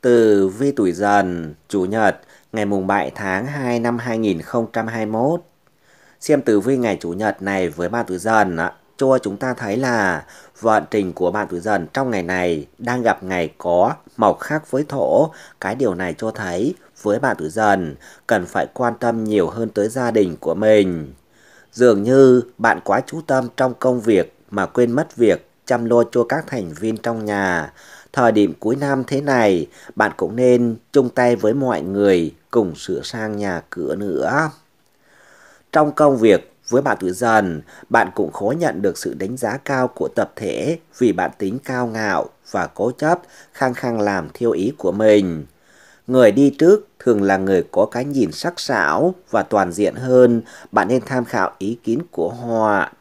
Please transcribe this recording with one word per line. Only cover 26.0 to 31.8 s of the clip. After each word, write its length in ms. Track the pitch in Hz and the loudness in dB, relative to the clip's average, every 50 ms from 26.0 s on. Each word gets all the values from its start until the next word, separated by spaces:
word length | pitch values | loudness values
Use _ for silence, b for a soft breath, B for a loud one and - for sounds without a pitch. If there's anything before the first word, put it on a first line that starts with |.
| 117 - | 2 2
cho 120 | - 123 117 | 0 -2 0
các 240 | 117 135 160 156 | 0 -2 -6 -6
thành 260 | - 139 123 95 82 78 | -6 -8 -8 -8 -8 -10
viên 240 | 78 104 110 113 | -6 -4 -4 -4
trong 280 | 110 - 117 117 113 107 | -4 -6 -6 -6 -4 -4
nhà. 480 | 107 104 101 98 95 90 85 78 71 B B B B B B B B - | -4 -2 -2 0 0 -2 -2 -4 -8 B B B B B B B B -2
Thời 180 | 139 123 113 | 2 2 4
điểm 220 | 107 104 104 87 78 _ | 4 4 2 2 0 _
cuối 160 | - 107 127 | -4 -4 -2
năm 280 | 139 143 139 139 131 127 | -2 -2 -2 -2 -2 -2
thế 140 | - 139 135 | -4 -4 -4
này, 460 | 147 143 135 123 113 104 95 85 76 B B B B B B | 0 0 2 4 4 4 2 2 -2 B B B B B B
bạn 160 | 104 107 101 - | -2 -2 -2 -2
cũng 180 | - 95 82 104 | -4 -6 -6 -2
nên 400 | 120 127 127 123 120 123 117 113 110 _ _ | 2 4 4 4 4 2 -2 -4 -6 _ _
chung 180 | - 143 131 120 | 0 2 2 2
tay 260 | - 131 123 123 120 | 0 0 2 2 2
với 180 | 104 107 107 - | 2 0 0 0
mọi 280 | 143 135 127 113 78 | 0 -2 -2 -2 -4